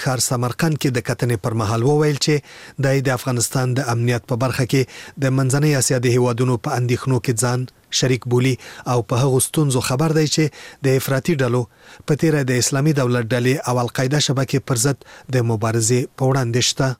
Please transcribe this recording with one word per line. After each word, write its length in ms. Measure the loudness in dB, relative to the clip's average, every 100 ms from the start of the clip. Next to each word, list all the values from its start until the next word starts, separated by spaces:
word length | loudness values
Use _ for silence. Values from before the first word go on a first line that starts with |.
ښار 180 | 0 -2 -2
سمرقند 520 | 0 -2 0 -2 0
کې 160 | 0 -2
د 80 | -2
کتنې 380 | -2 -2 -2 -2
پر 120 | -2
مهال 240 | 0 0 2
وویل 320 | 2 2 0 0
چې 580 | -2 -2 -18 -14 -4 0
دای 140 | 0 0
د 80 | -2
افغانستان 580 | -2 -2 -2 -2 -2 -2
د 100 | -2
امنیت 340 | -2 0 -2 -2
په 40 | -2
برخه 220 | -2 -2 0
کې 500 | 0 0 -6 -16 -4
د 100 | 0 2
منځنۍ 340 | 2 2 2 2
اسیا 200 | 2 0 2
د 80 | 2
هیوادونو 400 | 2 2 0 0 -2
په 120 | -2
اندېښنو 360 | 0 0 0 0 0
کې 80 | 0 0
ځان 180 | -2 -6 _ _ -2
شریک 260 | 0 0 0
بولي 180 | 0 2 -2 -8 -10 -2
او 60 | -2 0
په 100 | 0
هغو 160 | 2 2 0
ستونزو 360 | 0 0 0 0
خبر 280 | 0 2 2
دی 80 | 2
چې 580 | 2 0 -2 -18 -4 0
د 120 | 2
افراطي 360 | 2 0 0 0
ډلو، 220 | 0 0 -2 _ -20 -10 -2
په 100 | 0 2
تیره 200 | 2 2
د 100 | 0 0
اسلامي 280 | 2 2 2
دولت 320 | 2 0 0
ډلې 400 | 0 2 0 0
او 80 | -2 -2
القاعده 360 | -2 0 0 0
شبکې 420 | 0 0 -2 -2
پر 140 | 0 0
ضد 240 | -2 -8 -20 -4 0
د 100 | 0
مبارزې 640 | 0 0 0 2 0 0
په 100 | -2 0
وړاندې 400 | 2 0 0 0
شته. 220 | 0 -2